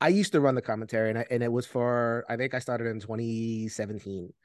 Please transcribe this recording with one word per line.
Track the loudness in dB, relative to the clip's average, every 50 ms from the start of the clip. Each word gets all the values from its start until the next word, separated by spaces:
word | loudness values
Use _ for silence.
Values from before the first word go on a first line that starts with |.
I | 4 4
used | 6 6 4 4 4
to | 4
run | 6 6 4
the | 2
commentary, | 0 -2 -2 -4 -4 -2 0 2 2 2
and | 2 0
I, | -2 0
and | 0 0 0
it | 0
was | 0 0 -2
for, | -2 -2 0 2 2 2 2 2 2 0 -2 -4 -4
I | -4
think | -2 -2 -2 -2
I | -4
started | -4 -2 -2 -2 -2 -2
in | -4 -4
twenty | -6 -6 -6 -4 -4 -2 -2 -2 -2 -2 -2 -4 -4 -6
seventeen, | -4 -6 -6 -6 -6 -8 -8 -8 -8 -8 -8 -10 -14 _ _